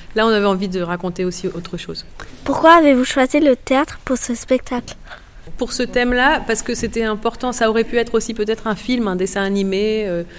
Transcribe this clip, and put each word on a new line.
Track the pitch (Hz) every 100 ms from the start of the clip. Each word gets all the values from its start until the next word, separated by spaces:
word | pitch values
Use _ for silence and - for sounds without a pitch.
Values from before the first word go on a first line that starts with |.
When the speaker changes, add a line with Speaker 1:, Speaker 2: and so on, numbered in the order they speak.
| - 214
Speaker 1:
Là, | 226
on |
avait | 214 202
envie | 190 196
de | 185
raconter | 175 175 180 175 180
aussi | 175 185
autre | 170 170 170
chose. | - 165 - - - -
Speaker 2:
Pourquoi | - - 320 339
avez-vous | 302 254
choisi | 254 - 254 294
le | 302
théâtre | 247 - 262 302 - -
pour | 254
ce | -
spectacle ? | 233 - 254 - 247 240 - - - - - - -
Speaker 1:
Pour | 247
ce | -
thème-là, | 247 247 240 247 262 311 -
parce | 220
que | -
c'était | 233 233 226
important, | 226 214 233 - 247
ça | 240 226
aurait | 220
pu | 220 240
être | 233
aussi | 226 -
peut-être | 220 214 220 233
un | 202
film, | - 254 214
un | 185
dessin | 190 202
animé, | 196 202 196 190 214 214 208
euh, | 175 170